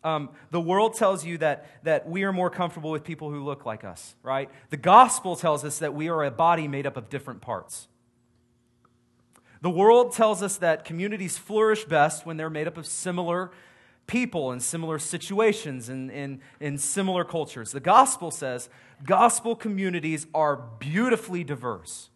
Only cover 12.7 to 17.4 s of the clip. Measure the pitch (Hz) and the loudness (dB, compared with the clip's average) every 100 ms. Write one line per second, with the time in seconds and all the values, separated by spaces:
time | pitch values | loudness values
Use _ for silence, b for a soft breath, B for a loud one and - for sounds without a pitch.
12.7 | 165 156 - 185 175 170 175 185 b b | -8 -10 -8 -4 -4 -2 -4 -4 b b
13.7 | b b b - 240 247 175 131 123 123 | b b b -4 -2 -2 -4 -6 -6 -6
14.7 | 165 160 156 156 175 - 196 226 208 156 | -6 -6 -6 -6 -8 -6 2 2 2 -6
15.7 | 127 117 131 131 123 139 135 B B 147 | -10 -10 -10 -10 -10 -10 -12 B B -8
16.7 | 143 - 196 190 180 175 170 | -6 -4 -2 0 0 -2 -4